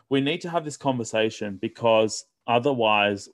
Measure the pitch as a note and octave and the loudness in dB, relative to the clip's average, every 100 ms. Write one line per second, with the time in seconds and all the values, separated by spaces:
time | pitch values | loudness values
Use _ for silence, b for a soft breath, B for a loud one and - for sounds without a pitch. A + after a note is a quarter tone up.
0 | B C#3 C#3 E3+ F3 E3+ D3+ C3 C#3 B2+ | B -2 0 -4 -4 -6 -6 -6 -4 -2
1 | A2 A2 A2 - G#2 G2 A#2 - A#2 A2 | -2 0 0 -2 -10 -6 -8 -2 4 4
2 | A2 - - _ - A#2+ C#3 C3 G#2+ G#2+ | 4 -2 -14 _ 0 2 2 2 2 4
3 | G#2 G2+ - | 2 0 -6